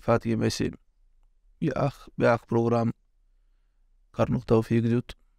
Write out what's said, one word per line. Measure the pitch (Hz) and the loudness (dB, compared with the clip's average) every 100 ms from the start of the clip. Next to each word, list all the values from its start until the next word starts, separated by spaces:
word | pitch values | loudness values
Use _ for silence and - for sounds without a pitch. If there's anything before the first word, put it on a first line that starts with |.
| - | 2
فاتحہ | 117 117 113 | 0 0 -2
مےٚ | 113 | -2
سۭتۍ | - - - _ _ _ _ _ _ _ _ | -2 -4 -6 _ _ _ _ _ _ _ _
یہِ | 160 - | -4 -2
اکھ | 139 - - - | -4 -6 -14 0
بیٛاکھ | 123 117 - | 2 2 0
پروگرام | 117 117 117 113 - _ _ _ _ _ _ _ _ _ _ _ - | 0 2 0 0 -4 _ _ _ _ _ _ _ _ _ _ _ -4
کرنُک | 117 127 - | -2 -2 2
توفیٖق | 113 110 117 117 | 2 2 0 0
دیُت | 120 - - _ | -2 -4 -14 _